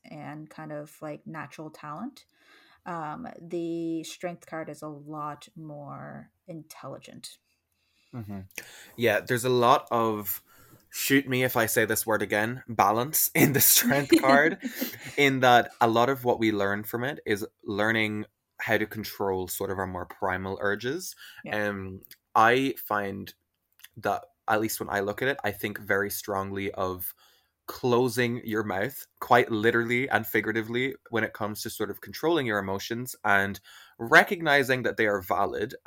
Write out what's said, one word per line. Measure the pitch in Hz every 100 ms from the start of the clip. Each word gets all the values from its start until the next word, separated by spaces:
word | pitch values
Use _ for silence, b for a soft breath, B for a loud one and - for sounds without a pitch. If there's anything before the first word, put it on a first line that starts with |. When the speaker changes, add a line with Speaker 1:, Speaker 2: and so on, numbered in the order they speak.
| -
Speaker 1:
and | 156 143 151 156
kind | - 156
of, | 151 147 -
like, | 156 151
natural | - 160 139 - 156
talent. | 156 151 151 247 - _ b b b b b
Um, | - 170 151 151 - -
the | 170 175 170 170 165 165
strength | 160 - 180 175 -
card | 160 156
is | 147
a | 156
lot | 147 147 156 147 147 - -
more | 156 147 143 139 143 143 147 _ -
intelligent. | 165 151 - 135 135 - 127 - - _ _ _ _ _ _ _
Speaker 2:
Mm-hmm. | 127 104 101 95 - B B B -
Yeah, | 117 104
there's | - 127
a | 123
lot | 123 120 147 -
of, | 117 113 107 101 - b b b b _
shoot | - - 139 135
me | 127
if | 127 120
I | 113
say | -
this | 107 107
word | - 107
again, | 101 104 110 131 -
balance | 110 98 107 135 156 -
<laughs> | -
in | -
the | 135
strength | - - 240 139 147 330
card, | - 139 156 196 254 B B
Speaker 1:
<laughs> | B B -
Speaker 2:
in | 143 135
that | 127 120 113 -
a | 120
lot | 113 123
of | 135
what | 120 113
we | 110
learn | 104 98 101
from | 110 120
it | 123 160
is | - 101 104 _
learning | - 101 107 113 107 107 107 _ _ -
how | - 107
to | 107
control | 110 98 - 101 95 92
sort | - 98
of | 95
our | 95
more | 92 87
primal | - 95 92 95 98
urges. | 101 104 120 160 185 - B B
Speaker 1:
Yeah. | - 107 104
Speaker 2:
Um, | 98 95 95 - - _
I | 113 110 127 135 -
find | - 104 101 98 98 - _ _ _ _ - -
that, | 107 98 - _ -
at | 110
least | 110 -
when | 90
I | 101
look | 101 104
at | 131
it, | 139
I | 104
think | 101 110 101
very | 101 98 101
strongly | - - 98 98 98 98
of | - 92 92 92 - b b b _ -
closing | - 127 120 127 113 120 120
your | - 107
mouth, | 104 92 113 - - _
quite | - 123 -
literally | 110 113 117 117 120 135
and | 107 110
figuratively, | 113 107 110 110 117 131 - -
when | 113
it | 110
comes | - 104 104
to | 113
sort | - 104
of | 98
controlling | - - 160 170
your | 127 104
emotions | 98 98 - 117 127 -
and | 107 98 98 98 B B B -
recognizing | 117 160 202 185 160 143 127 127
that | 113 -
they | 110
are | 101
valid | 95 90 98 73 110 -